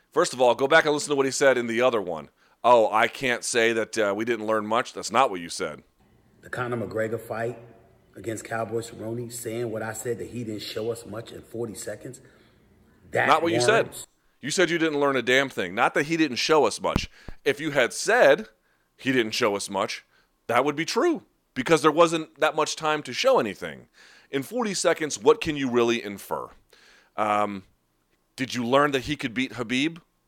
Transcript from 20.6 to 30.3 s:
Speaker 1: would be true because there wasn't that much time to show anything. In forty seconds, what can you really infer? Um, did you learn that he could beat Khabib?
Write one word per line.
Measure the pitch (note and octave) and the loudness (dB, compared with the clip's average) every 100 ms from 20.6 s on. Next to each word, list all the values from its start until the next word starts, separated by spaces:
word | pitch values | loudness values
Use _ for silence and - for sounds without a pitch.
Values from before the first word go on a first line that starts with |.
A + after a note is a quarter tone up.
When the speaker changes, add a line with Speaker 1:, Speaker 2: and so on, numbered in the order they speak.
Speaker 1:
would | C#3+ | 0
be | C#3+ | -2
true | D#3+ A3+ E4+ C#4 - _ _ | -4 0 0 0 -8 _ _
because | - B2+ D#3+ | -6 2 4
there | D#3 | 6
wasn't | D3+ E3+ E3 D#3 - | 6 4 2 -8 -2
that | D3+ D3+ | 0 0
much | D3 | -2
time | - D#3 D3+ | -2 -2 -2
to | C3+ | -4
show | A#2+ B3+ A#3 | -2 2 2
anything. | A2+ F2+ E2+ C2+ A#1+ _ - - _ | 0 -6 -10 -12 -20 _ -20 -20 _
In | C#3 | -6
forty | C3+ A#3+ A3 | -4 -4 -2
seconds, | F3+ F3 E3 D3+ G2 | 0 0 0 -2 2
what | A#2 A3+ | 4 4
can | E3 D3 | 0 -4
you | C3+ | 0
really | A#2+ A#2 A#2 | 2 4 2
infer? | G2+ G2 - D2 A#1+ - _ _ _ _ _ - | -4 -12 -8 -8 -8 -16 _ _ _ _ _ -4
Um, | G#2+ G#2 G#2 G2 - _ _ _ _ _ _ - | 0 0 -2 -6 -16 _ _ _ _ _ _ -10
did | C3 | -8
you | A#2+ | -6
learn | A#2 C3+ D3 | 2 4 4
that | C#3 | 0
he | B2+ D3 | -4 -6
could | C3 | -6
beat | A2 C3 | -4 -6
Khabib? | A2+ A2+ B2+ D3+ E3 _ _ - | -6 -4 -2 -2 -6 _ _ -4